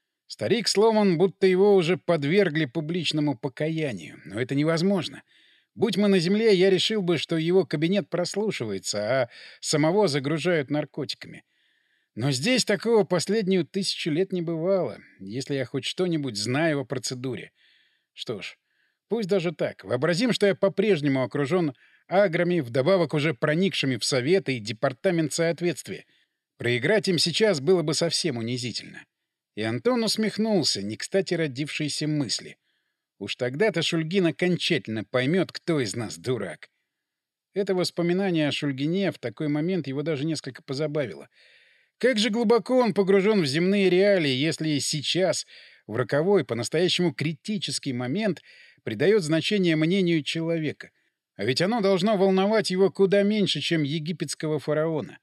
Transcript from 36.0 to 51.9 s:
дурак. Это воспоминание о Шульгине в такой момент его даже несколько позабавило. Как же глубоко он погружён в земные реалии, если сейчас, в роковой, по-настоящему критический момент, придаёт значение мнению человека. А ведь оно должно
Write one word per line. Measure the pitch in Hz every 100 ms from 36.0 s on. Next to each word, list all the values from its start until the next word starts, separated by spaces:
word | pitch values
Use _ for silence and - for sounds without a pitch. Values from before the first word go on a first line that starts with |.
| 104 82
дурак. | 82 - 95 80 - _ _ _ _ _ _ _ _
Это | 190 202
воспоминание | 185 165 - 170 180 196 165 147
о |
Шульгине | 131 147 131 147 185 190
в | -
такой | 117 - 151
момент | 151 160 190 139
его | 135
даже | 151 147
несколько | 156 151 - -
позабавило. | - 135 156 147 123 76 69 _ _ _ _ _ _ -
Как | 240 226
же | 233
глубоко | 220 226 233 - 254
он | 233
погружён | 190 185 196 196 214
в | 147
земные | 147 180 202 190
реалии, | 180 202 190 147
если | 131 156 151 160 143
сейчас, | - 151 127 165 185 - - - - - -
в | 107
роковой, | 123 143 175 202
по-настоящему | 135 117 113 160 180 - 180
критический | - 160 160 - 208 151 - 143
момент, | 123 123 175 220 151 - - - _
придаёт | - 107 156 214
значение | 151 160 - 208 180
мнению | 156 156 196 175 165
человека. | - 165 165 165 151 110 - _ _ _ _
А | -
ведь | 101 131
оно | 175 240
должно | 196